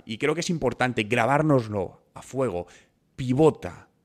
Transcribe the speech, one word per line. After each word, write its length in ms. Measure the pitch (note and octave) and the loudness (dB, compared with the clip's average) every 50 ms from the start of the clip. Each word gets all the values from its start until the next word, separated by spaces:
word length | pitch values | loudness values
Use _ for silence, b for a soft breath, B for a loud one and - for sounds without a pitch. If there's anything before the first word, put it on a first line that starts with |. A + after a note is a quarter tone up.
| _ | _
y 140 | - A2 G#2 | -12 -6 -4
creo 160 | C#3+ C#3+ D3+ | -2 -2 -2
que 60 | E3 | -2
es 80 | E3+ - | -4 -4
importante 540 | F3 D3+ C3+ B2 A#2 - B2+ B2+ A#2 - A2 | -4 -2 -2 -2 -2 0 -2 -2 0 -2 -2
grabárnoslo 1040 | G2+ A#2+ A#2+ A2+ A#2+ C#3 D3 D3+ D#3 C#3+ C3 A2+ G#2+ G#2 G2+ F2 - - - _ _ | 0 0 2 2 4 2 2 4 4 4 2 2 0 -4 -4 -6 -6 -10 -16 _ _
a 80 | - - | -20 -20
fuego, 460 | - - - C3 C3 A#2 F2 F2 F2 B B B B B _ _ _ _ _ | -16 -8 -6 -4 -2 -2 -4 -6 -8 B B B B B _ _ _ _ _
pivota. 720 | - C3+ B2 B2+ C3+ D#3+ D3+ - - - F2 D#2+ - - _ _ _ | -6 -4 0 2 4 4 4 4 2 -4 -12 -12 -16 -20 _ _ _